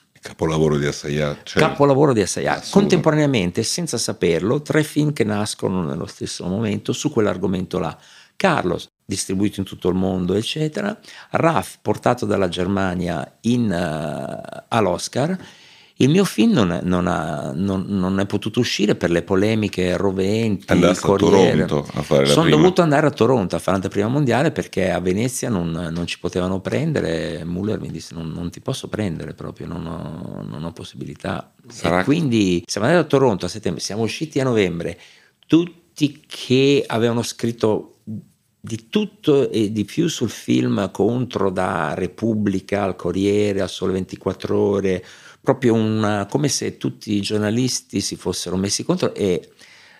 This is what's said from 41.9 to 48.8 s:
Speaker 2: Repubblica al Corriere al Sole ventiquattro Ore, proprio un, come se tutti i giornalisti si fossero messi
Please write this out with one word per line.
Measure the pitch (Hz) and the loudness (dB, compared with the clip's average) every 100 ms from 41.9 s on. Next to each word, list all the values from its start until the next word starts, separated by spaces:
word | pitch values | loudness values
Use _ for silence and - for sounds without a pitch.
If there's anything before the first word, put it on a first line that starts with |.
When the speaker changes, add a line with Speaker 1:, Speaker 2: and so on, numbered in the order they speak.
Speaker 2:
Repubblica | 82 90 - 110 110 101 95 - 101 | -2 -4 -2 -2 0 0 -2 -2 -2
al | 98 95 | -2 -2
Corriere | 90 90 98 101 104 98 | -4 0 2 2 2 0
al | 92 | -4
Sole | - 95 | -4 -2
ventiquattro | 95 92 - - 92 107 104 | -2 -4 -6 -6 -4 -2 0
Ore, | 104 98 95 92 - - - - | 2 2 0 -2 -4 -20 -20 -6
proprio | - 127 120 | -2 2 4
un, | 113 110 110 104 104 101 | 4 2 2 0 0 -2
come | 139 147 | -2 0
se | - 107 - | -2 -4 -4
tutti | 135 131 - | -6 -6 -4
i | 101 | -2
giornalisti | 98 107 104 113 127 - - 98 | 0 -2 0 0 0 -2 -4 -4
si | 98 85 | -4 -6
fossero | - 90 - 92 | -6 -6 -4 -2
messi | 98 - | -2 -4